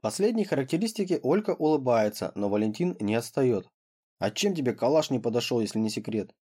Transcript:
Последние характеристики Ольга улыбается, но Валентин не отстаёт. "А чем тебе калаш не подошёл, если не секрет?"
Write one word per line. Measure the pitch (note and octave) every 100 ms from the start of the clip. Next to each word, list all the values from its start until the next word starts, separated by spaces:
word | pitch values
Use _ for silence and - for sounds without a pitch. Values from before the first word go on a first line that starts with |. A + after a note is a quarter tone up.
Последние | G#2+ - G#3 A3+ G3
характеристики | C#3 C3 E3 A3 A3 F#3 E3+
Ольга | E3 F#3 G#3+ E3+
улыбается, | D3+ D3+ B2+ A#2 G#2+ - E2+ -
но | G2+
Валентин | G#2 G#2+ G#2 F3 -
не | G#2 A2+
отстаёт. | A#2 - C3 G#2+ - _ _ _ _ _
"А | G2
чем | - G3+
тебе | F3 B2+
калаш | - A#2+ D#3 D3+
не | B2+
подошёл, | A#2 A#2 A#2 B2
если | G#2 A2
не | A2
секрет?" | A2 G#2 A2 - _